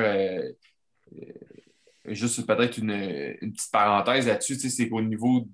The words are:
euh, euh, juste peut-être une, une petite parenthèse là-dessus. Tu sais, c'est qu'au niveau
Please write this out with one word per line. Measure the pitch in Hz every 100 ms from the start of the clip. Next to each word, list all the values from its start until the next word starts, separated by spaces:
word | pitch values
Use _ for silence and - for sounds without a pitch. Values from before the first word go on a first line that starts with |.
| 110
euh, | 101 95 92 67 - _ _ _ _ _ -
euh, | - - - - - _ _ _ -
juste | 104 120 120 117
peut-être | 107 120 117
une, | 107 101 98 71 71 -
une | 110
petite | 107 -
parenthèse | 110 104 101 110 131 120
là-dessus. | 101 - 131
Tu |
sais, | 131
c'est | - 113
qu'au | 113
niveau | 110 107 120 127 107